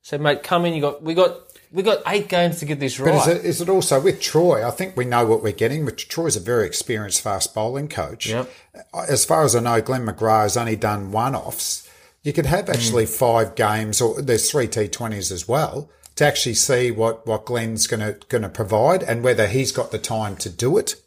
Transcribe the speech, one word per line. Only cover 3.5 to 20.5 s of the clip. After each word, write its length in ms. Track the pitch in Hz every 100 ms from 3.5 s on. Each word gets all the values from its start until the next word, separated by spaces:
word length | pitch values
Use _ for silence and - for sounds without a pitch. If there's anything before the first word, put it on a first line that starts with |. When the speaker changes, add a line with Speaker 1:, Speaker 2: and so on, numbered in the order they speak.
| 156
Speaker 2:
it 80 | 170
also 300 | 190 156 139
with 180 | 170 -
Troy? 480 | - 156 175 123 117
I 40 |
think 260 | - 185 156
we 80 | 123
know 200 | 120 117
what 160 | 113
we're 80 | 110
getting. 340 | 98 113 151 147
But 120 | 147
Troy's 360 | - - 165 104
a 40 |
very 260 | 90 120 95
experienced 560 | - - 110 104 -
fast 320 | 110 95 -
bowling 340 | 110 110 135 147
coach. 400 | 107 82 90 110
Speaker 1:
Yep. 220 | 113 127 - _ - - - 104
Speaker 2:
As 180 | - -
far 180 | 160
as 120 | 147 117
I 40 |
know, 200 | 120 113
Glenn 240 | 113 131 113
McGrath 340 | 98 110 110
has 140 | 107 120
only 180 | 117 107
done 360 | 107 104 95
one-offs. 760 | 107 123 123 - - - - - - _ _
You 100 | 147
could 140 | - 131
have 200 | 180 196
actually 360 | 139 117 117 110
Speaker 1:
Mm. 40 |
Speaker 2:
five 460 | - 123 113 107 -
games, 460 | 107 107 107 104
or 180 | 117 110
there's 280 | 143 113 -
three 180 | 147 117
T 200 | - 107
twenties 440 | - 117 104 95
as 160 | 90 92
well, 420 | 135 151 135 151 _ - -
to 100 | 147
actually 300 | - 127 107
see 340 | - 127 123
what, 360 | 110 113 110 -
what 180 | 107 -
Glenn's 400 | 120 113 110 -
gonna, 280 | 113 107 101 -
gonna 200 | 120 101
provide 540 | - 98 107 131 185
and 200 | 175 117
whether 240 | 123 113 104
he's 240 | 123 131
got 200 | - 113
the 60 | 110
time 360 | - 110 107 95
to 120 |
do 280 | 107